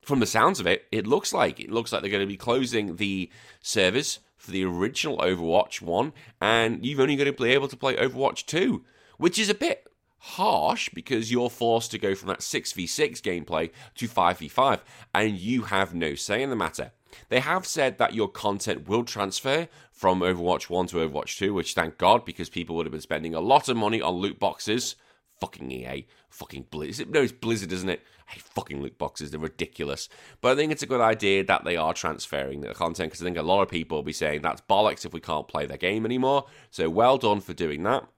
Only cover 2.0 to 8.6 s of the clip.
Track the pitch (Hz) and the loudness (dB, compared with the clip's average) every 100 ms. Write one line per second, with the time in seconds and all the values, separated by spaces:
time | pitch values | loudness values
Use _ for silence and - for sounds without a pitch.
2 | 98 101 98 98 - 123 127 117 104 85 | 0 0 -2 -4 0 0 2 0 -2 -2
3 | 101 98 87 - - - - 110 92 113 | -4 -2 -6 -10 -20 -16 -4 4 4 4
4 | 156 - _ _ - 95 95 87 101 139 | -2 -6 _ _ -8 -2 -2 0 -2 -2
5 | 156 135 82 92 82 85 - - 82 87 | -4 0 0 2 2 2 2 -2 -4 -2
6 | 143 - - _ 98 117 113 117 117 143 | -2 -6 -20 _ 2 4 4 0 -4 2
7 | 135 139 143 - 120 135 135 131 135 123 | 2 4 0 0 2 2 0 -4 -2 0
8 | 127 127 139 - - 156 | 0 2 -2 -2 -4 0